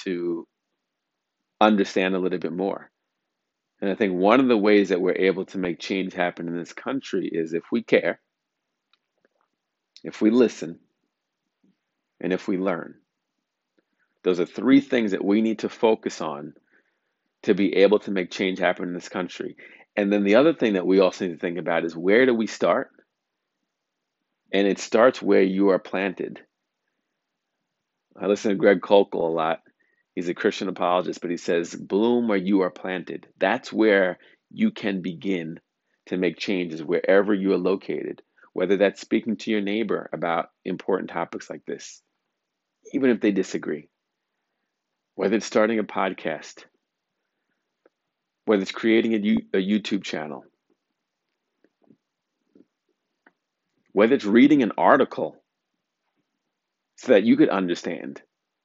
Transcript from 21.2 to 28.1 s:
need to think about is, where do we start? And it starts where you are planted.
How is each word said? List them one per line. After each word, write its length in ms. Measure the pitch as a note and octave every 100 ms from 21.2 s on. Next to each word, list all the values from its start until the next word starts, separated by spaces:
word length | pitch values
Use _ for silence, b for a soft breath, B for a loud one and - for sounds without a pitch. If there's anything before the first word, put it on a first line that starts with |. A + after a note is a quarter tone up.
| F#2+
need 80 |
to 60 | D#2+
think 180 | F#2 F2
about 280 | E2+ E2 E2
is, 120 | E2
where 280 | F2+ G#2+ B2+
do 80 |
we 140 | A#2 G#2+
start? 420 | - F2 G#2 - _ _ _ _ _ _ _ _ _ _ _ _ _ _ _ _
And 160 | G2 G2+
it 120 | F#2+
starts 420 | - A2+ B2 -
where 200 | G2 G2+
you 280 | F#2+ F#2+ G2
are 100 | F#2
planted. 600 | - F#2 G2 F2 - - - _ _ _ _ _ _ _ _ _ _ _ _ _ _ _ _